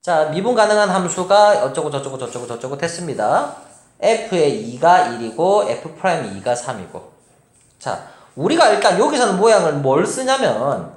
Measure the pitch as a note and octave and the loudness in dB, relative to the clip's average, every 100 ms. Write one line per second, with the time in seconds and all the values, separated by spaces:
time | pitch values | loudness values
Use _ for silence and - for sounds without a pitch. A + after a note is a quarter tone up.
0 | - E3 D#3 D#3 A3 A#3+ G#3 G#3 G3+ F#3 | 0 0 0 0 0 2 4 4 2 0
1 | F3 F#3 F3+ G3+ G#3 G#3 C3+ E3 D3+ C#3 | -2 -4 2 6 6 4 0 -4 -4 -6
2 | C3+ C3 A#2+ A#2+ A#2 A#2 C3 C#3+ E3+ E3+ | -8 -10 -10 -10 -10 -10 -8 -6 -6 -6
3 | F3 G#2+ G#2+ F3+ C#4+ - - - _ _ | -8 -2 0 0 -2 -10 -20 -20 _ _
4 | G#3 A3+ - F3+ D3 A2+ A2+ B2 E3 F3+ | 0 0 -2 0 0 0 -8 0 4 4
5 | A#2+ A#2 A#2 A2 F3+ G#3 - A#2 D#3+ - | 2 -4 -8 -2 2 2 0 -6 -10 -6
6 | F#3+ D#3+ A2+ G2 G#2 A#2+ C3+ A2+ F2 D#2 | -2 -2 -6 -8 -4 -4 -4 -10 -12 -16
7 | - _ _ _ _ _ _ _ - F2 | -20 _ _ _ _ _ _ _ -10 -10
8 | - - _ - F3 E4 C4 G3+ G#3+ F3+ | -12 -20 _ -6 -2 2 4 4 2 2
9 | C#4+ C#4+ A#3 F#3 A3+ G#3 E3 C#3+ C3+ C#3+ | 0 2 0 2 4 4 2 0 0 2
10 | G#3 - B3+ C4 G3+ A2 C3+ B2 E3 | 0 -2 -2 0 0 0 -2 -4 -8